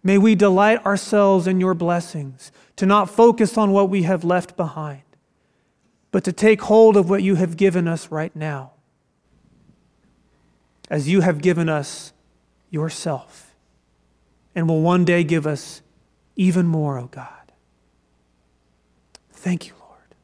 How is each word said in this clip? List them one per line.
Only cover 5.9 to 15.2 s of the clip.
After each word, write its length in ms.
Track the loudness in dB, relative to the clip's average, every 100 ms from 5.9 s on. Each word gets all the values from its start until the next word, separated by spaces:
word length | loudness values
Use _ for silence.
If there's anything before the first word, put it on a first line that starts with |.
| _ _
but 140 | -4
to 80 | -4
take 300 | 0 2 2
hold 340 | 2 6 6 4
of 120 | 2
what 140 | 0
you 140 | 0 0
have 200 | -2 0
given 320 | 0 0 -4
us 220 | -6 -8
right 240 | -8 -8
now, 380 | -8 -10 -10 -14 _ _ _ _ _ _ _ _ _ _ _ _ _ _ _ _ _ _ _ _ _ -8
as 180 | -6 0
you 140 | 2
have 180 | 2 0
given 280 | -2 0 -2
us 440 | -4 -6 -14 -20 _ _ _ _ _ _
yourself, 880 | -8 -8 -8 -8 -8 -12 -20 _ _ _ _ _ _ _ _ _ _ _
and 140 | -4 -2
will 140 | 0
one 220 | 2 2
day 200 | 2 2